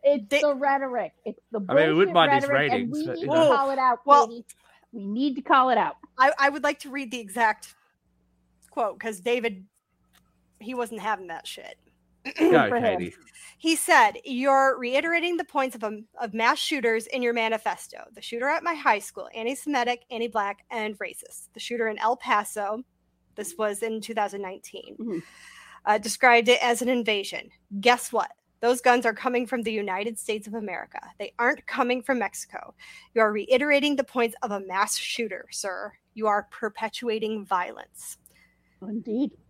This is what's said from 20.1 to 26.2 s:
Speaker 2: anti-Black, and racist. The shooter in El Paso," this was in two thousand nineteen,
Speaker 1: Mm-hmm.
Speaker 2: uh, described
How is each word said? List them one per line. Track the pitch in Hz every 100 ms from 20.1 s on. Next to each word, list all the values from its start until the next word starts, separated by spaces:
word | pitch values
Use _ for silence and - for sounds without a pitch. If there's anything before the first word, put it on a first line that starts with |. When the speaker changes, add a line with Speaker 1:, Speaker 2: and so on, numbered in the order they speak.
Speaker 2:
anti-Black, | 233 233 220 202 196 _
and | 233 214 202
racist. | 190 - - - -
The | -
shooter | - 240 226
in | 214
El | 220 247
Paso," | - 220 208 214 202 220 254 _ _ _ _ -
this | 214 -
was | 214 202
in | 226 220
two | 208
thousand | 220 202 202
nineteen, | 196 190 - 190 - -
Speaker 1:
Mm-hmm. | 226 175 - - - - - - -
Speaker 2:
uh, | 214
described | 214 -